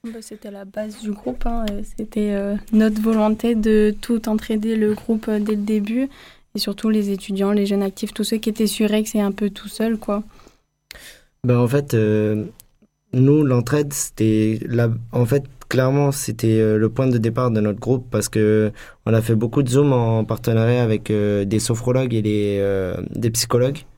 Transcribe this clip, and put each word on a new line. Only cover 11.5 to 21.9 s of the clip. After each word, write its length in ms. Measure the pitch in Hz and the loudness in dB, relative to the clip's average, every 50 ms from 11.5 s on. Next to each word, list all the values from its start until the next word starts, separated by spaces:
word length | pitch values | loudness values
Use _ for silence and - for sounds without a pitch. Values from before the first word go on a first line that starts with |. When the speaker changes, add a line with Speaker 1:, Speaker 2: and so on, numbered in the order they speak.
| 120 | 2
Speaker 2:
en 120 | 120 123 | 2 2
fait, 260 | 117 135 143 143 139 120 | 2 2 0 0 2 0
euh, 520 | 113 107 107 107 107 107 107 107 107 107 - - _ - _ _ _ _ _ _ _ _ _ - | 2 2 4 2 2 2 0 0 -2 -4 -8 -12 _ -20 _ _ _ _ _ _ _ _ _ 2
nous, 300 | 127 131 139 147 156 151 | 4 6 6 6 4 4
l'entraide, 500 | 135 127 120 117 120 151 147 147 143 143 | 4 2 0 0 0 0 0 0 -2 -4
c'était 680 | - - - - - 110 110 107 107 110 110 110 113 - | -8 -8 -8 -4 0 0 2 2 2 2 0 0 -2 -4
la, 220 | - 117 117 117 117 117 113 - - | -4 0 0 0 0 0 -4 -8 -6
en 160 | - 123 123 | -2 -2 0
fait, 160 | 117 143 143 143 - - - - - | 2 2 0 -2 -4 -18 -20 -10 -2
clairement, 420 | - 131 131 131 135 143 143 139 | 0 2 2 2 2 2 2 2
c'était, 480 | 139 - - - 113 113 - 113 110 110 | 0 -2 -6 -6 -6 0 2 2 4 4
euh, 200 | 110 107 107 107 | 4 4 4 2
le 100 | 110 110 | 2 2
point 160 | 113 - 135 | 2 0 0
de 140 | 131 123 117 | 2 2 2
départ 320 | 110 113 113 123 127 127 | 0 0 0 0 0 0
de 100 | 113 107 | 2 2
notre 180 | 104 104 101 101 | 0 0 -2 -2
groupe 280 | - 120 131 131 123 - | 0 0 0 0 -2 -4
parce 180 | - 107 104 | -4 -4 -4
que 440 | - - 110 107 107 107 107 107 104 101 - - - - _ _ | 0 0 2 4 4 4 4 2 0 -2 -8 -20 -20 -20 _ _
on 80 | 107 113 | 2 2
a 80 | 113 | 2
fait 140 | 110 113 117 | 2 2 0
beaucoup 260 | 110 117 117 113 147 | 0 0 0 0 0
de 80 | 139 120 | 0 2
Zoom 240 | 123 139 147 143 131 | 2 2 4 4 2
en 320 | 123 117 113 113 110 107 | 2 2 2 0 0 0
partenariat 560 | - 113 107 - 120 117 113 113 117 123 123 | -2 -4 -4 0 0 2 2 4 4 2 2
avec, 300 | 120 110 110 104 - - | 2 2 0 -2 0 -2
euh, 340 | 107 104 104 104 104 101 98 | 0 0 2 2 0 0 0
des 140 | 98 110 107 | 0 0 -2
sophrologues 560 | 107 - 117 113 113 123 | 0 0 -4 -2 0 0